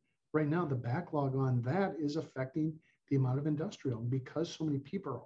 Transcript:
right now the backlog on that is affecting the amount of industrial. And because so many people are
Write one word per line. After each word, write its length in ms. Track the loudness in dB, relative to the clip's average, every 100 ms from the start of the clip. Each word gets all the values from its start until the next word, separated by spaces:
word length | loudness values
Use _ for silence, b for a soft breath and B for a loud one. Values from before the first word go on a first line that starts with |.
| _ _ _
right 160 | 0 2
now 160 | 2
the 100 | 2
backlog 640 | 0 0 -2 0 0 2 2
on 260 | 2 2
that 320 | 2 2 2 0
is 200 | -2 -2
affecting 600 | -4 -6 -4 0 -2 -2 b b _
the 80 | 2
amount 220 | 4 2
of 80 | 2
industrial. 540 | 0 -2 -4 -4 -2
And 100 | 0
because 420 | -2 -2 -4 -4
so 120 | -2
many 140 | -2 -2
people 320 | -2 -6 -6
are 100 | -8